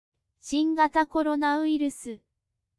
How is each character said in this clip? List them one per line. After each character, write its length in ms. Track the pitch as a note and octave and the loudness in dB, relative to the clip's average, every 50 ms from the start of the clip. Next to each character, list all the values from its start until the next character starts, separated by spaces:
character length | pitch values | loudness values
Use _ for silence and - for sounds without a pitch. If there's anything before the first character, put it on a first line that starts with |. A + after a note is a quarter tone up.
| _ _ _ _ _ _ _ _ | _ _ _ _ _ _ _ _
新 360 | - - C#4 D4 D#4 D#4+ D#4+ | -10 -4 -2 0 0 2 2
型 300 | D#4+ D#4 D4+ - D#4+ D#4 | 2 2 2 4 2 0
コ 180 | - - D#4+ D4+ | 0 0 -2 0
ロ 120 | D4+ D4+ | 0 0
ナ 220 | D4 D4 D4 D4 D4+ | 0 0 0 0 0
ウ 80 | D#4 | 0
イ 100 | D#4 D#4 | 0 0
ル 140 | D4 D4 C#4+ | 0 -2 -4
ス。 280 | - - - B3 A3 G#3 _ _ _ _ _ _ _ _ _ _ _ | -4 -8 -12 -14 -14 -14 _ _ _ _ _ _ _ _ _ _ _